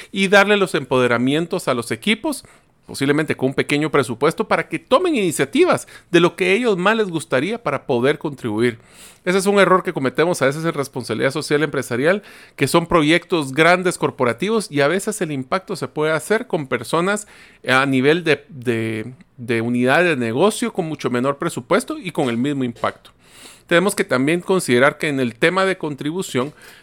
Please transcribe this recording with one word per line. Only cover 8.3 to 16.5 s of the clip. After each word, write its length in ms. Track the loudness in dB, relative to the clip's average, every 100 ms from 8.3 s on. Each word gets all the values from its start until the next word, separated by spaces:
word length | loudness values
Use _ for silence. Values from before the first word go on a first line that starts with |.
| -6 -4 0 0 -2 _ -20 -20 -8 -2
Ese 100 | 0
es 100 | 2
un 120 | 4
error 240 | 4 4
que 100 | 0
cometemos 480 | -2 -2 0 0 2
a 60 | 0
veces 180 | 0
en 80 | -4
responsabilidad 600 | -4 -6 -8 -6 -2 -2
social 300 | -2 0 0
empresarial, 600 | 0 -4 -4 0 0 0 -4 -20 -16 -4
que 100 | 0
son 200 | 2 2
proyectos 680 | 2 4 2 0 -4 -2
grandes 460 | 2 4 4 2 -2
corporativos 720 | -2 0 0 0 -2 -2 -2
y 100 | 0
a 80 | 0
veces 320 | 0 -4 -6
el 120 | -6
impacto 440 | -6 -4 -6 -6 -10
se 100 | -8
puede 260 | -4 -2
hacer 340 | -2 -2 -2
con 200 | -2